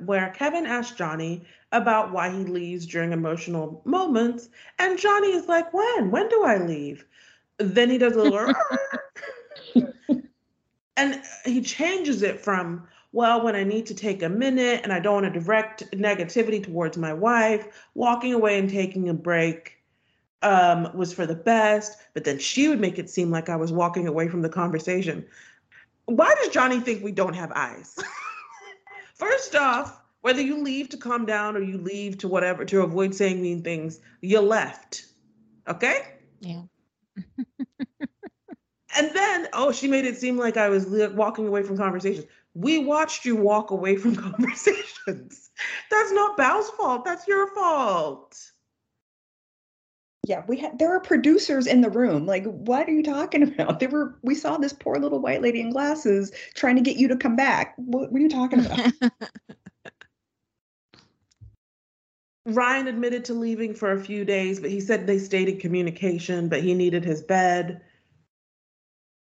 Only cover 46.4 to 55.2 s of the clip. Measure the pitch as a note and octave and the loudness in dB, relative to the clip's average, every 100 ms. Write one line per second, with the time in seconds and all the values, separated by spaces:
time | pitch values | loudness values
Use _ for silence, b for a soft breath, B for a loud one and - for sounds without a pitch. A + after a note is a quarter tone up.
46.4 | C4 F#4+ G#4 - F#4 B3 F4+ F4 - G4 | 2 2 -2 -2 -2 -2 -4 -6 0 0
47.4 | G4 G4+ F4+ D4+ A#3+ F3+ D3+ C3+ - - | 0 0 0 2 0 0 -2 -6 -16 -20
48.4 | - _ _ _ _ _ _ _ _ _ | -20 _ _ _ _ _ _ _ _ _
49.4 | _ _ _ _ _ _ _ _ - F3+ | _ _ _ _ _ _ _ _ -6 -4
50.4 | F#3 B3+ D4+ B3 D#4+ F4+ F#4 D#4 B3+ F4 | -4 -4 -6 0 2 2 2 2 6 4
51.4 | - C4+ B3+ B3+ A#3 G#3 B3 D3+ E3 F#3+ | 4 0 4 4 4 2 2 2 0 -2
52.4 | G3 E3+ G#3 B3+ E4 D#4 D#4 C#4 E4 D#4 | -4 -6 -2 0 2 0 0 -2 0 2
53.4 | D4 - - - C4 D4 D4 - A#3+ D4 | 2 2 -2 0 0 0 -2 -4 -4 -2
54.4 | D4+ D#4 C#4 C#4 - C#4+ C#4+ C#4 | -2 -2 -2 -2 -4 -2 0 0